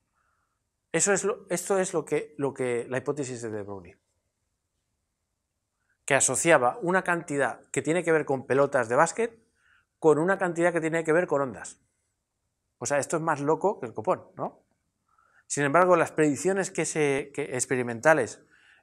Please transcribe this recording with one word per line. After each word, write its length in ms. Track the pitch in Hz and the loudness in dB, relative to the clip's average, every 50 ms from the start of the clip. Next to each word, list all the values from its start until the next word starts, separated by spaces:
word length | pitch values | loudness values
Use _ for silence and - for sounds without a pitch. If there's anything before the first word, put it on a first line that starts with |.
| _ _ _ _ _ _ _ _ _ _ _ _ _ _ _ _ _ _ - | _ _ _ _ _ _ _ _ _ _ _ _ _ _ _ _ _ _ -2
Eso 180 | 165 156 202 | 0 2 2
es 140 | 202 180 - | 2 2 0
lo, 200 | 196 220 - - - | -2 -4 -4 -4 -6
esto 280 | 185 170 - - 202 190 | -6 -6 -2 0 0 0
es 160 | 185 180 - | 0 0 -2
lo 120 | 165 143 | -4 -2
que, 280 | - 147 151 147 - - - | 0 -2 -4 -4 -6 -8 -4
lo 160 | 139 135 131 | -4 -4 -2
que, 340 | - 131 127 123 117 120 - | -2 -2 -2 -2 -2 -4 -4
la 80 | 123 131 | -6 -6
hipótesis 440 | - - 143 143 143 123 127 117 | -4 -4 -4 -4 -6 -8 -8 -8
de 80 | 117 113 | -8 -8
De 120 | 107 107 | -8 -8
Broglie, 380 | 101 98 101 98 90 85 - _ _ _ _ _ _ _ _ _ _ _ _ _ _ _ _ _ _ _ _ _ _ _ _ _ _ _ _ _ _ _ _ _ _ _ _ _ _ _ _ _ _ | -8 -10 -12 -14 -14 -18 -20 _ _ _ _ _ _ _ _ _ _ _ _ _ _ _ _ _ _ _ _ _ _ _ _ _ _ _ _ _ _ _ _ _ _ _ _ _ _ _ _ _ _
que 100 | - 143 | 0 2
asociaba 640 | 135 - - 131 117 - 165 165 147 123 120 127 - | 2 2 2 0 0 4 6 6 6 6 2 0 -2
una 220 | - 165 185 190 185 | -4 0 0 0 0
cantidad 560 | - 175 170 170 - 143 143 135 117 113 - - _ | 0 -4 -4 -4 -6 -4 -2 -2 -2 -4 -8 -16 _
que 100 | - 143 | -6 -4
tiene 220 | 131 147 156 180 160 | -2 0 -2 0 2
que 80 | 170 | 2
ver 140 | 160 156 147 | 2 2 2
con 220 | - 139 131 - - | 0 -4 -4 -2 -2
pelotas 400 | 123 135 143 139 - 135 120 113 | 2 2 2 2 2 0 0 2
de 80 | 120 | 4
básquet 420 | 131 160 170 - - 226 233 - _ _ _ _ _ _ _ _ _ _ _ _ _ | 2 2 2 2 -4 -6 -6 -6 _ _ _ _ _ _ _ _ _ _ _ _ _
con 180 | - 160 147 143 | 4 4 4 4
una 200 | 160 180 196 190 | 4 0 0 0
cantidad 340 | 196 180 170 165 170 175 | 0 -2 0 2 0 2
que 80 | 170 170 | 2 0
tiene 240 | 156 160 156 165 160 | -2 -2 -2 -2 0
que 80 | 160 | 2
ver 160 | 151 170 180 170 | 2 2 2 2
con 140 | 151 139 | 0 -2
ondas. 400 | 139 131 107 87 - - - _ _ _ _ _ _ _ _ _ _ _ _ _ _ _ _ _ _ _ _ _ | -2 -4 -6 -12 -16 -16 -18 _ _ _ _ _ _ _ _ _ _ _ _ _ _ _ _ _ _ _ _ _
O 80 | 123 | -6
sea, 140 | 117 143 143 | -2 0 -2
esto 180 | 127 - - 165 | 0 0 -4 -2
es 60 | 156 | 0
más 180 | 165 156 139 | -2 -2 -2
loco 380 | 143 143 165 156 160 190 214 220 | 0 0 0 2 2 -2 -2 -2
que 80 | - 117 | -8 -12
el 60 | 110 | -10
copón, 340 | - 107 185 180 143 - - _ | -8 -2 -2 -2 -4 -4 -18 _
¿no? 280 | - 127 208 - _ _ _ _ _ _ _ _ _ _ _ _ _ _ _ _ _ _ _ | -10 -10 -10 -10 _ _ _ _ _ _ _ _ _ _ _ _ _ _ _ _ _ _ _
Sin 160 | - - 143 | -4 -2 0
embargo, 320 | 139 139 165 185 180 180 | 4 4 4 6 6 6
las 160 | 170 156 - | 4 4 0
predicciones 600 | - - 156 151 143 123 - 180 196 196 180 185 | 2 0 2 2 2 0 -2 -2 0 0 -2 -4
que 140 | - - 165 | -4 -6 -6
se, 460 | - - 165 151 143 139 135 147 - - | -4 -2 -2 0 0 0 -2 -4 -6 -8
que 220 | - 143 - - | -10 -8 -6 -4
experimentales 920 | 127 120 - 139 127 123 120 117 117 117 156 160 151 117 101 - - - _ _ _ _ _ _ _ | -6 -4 -2 -2 -2 -2 -4 -6 0 4 4 6 6 4 -2 -4 -14 -20 _ _ _ _ _ _ _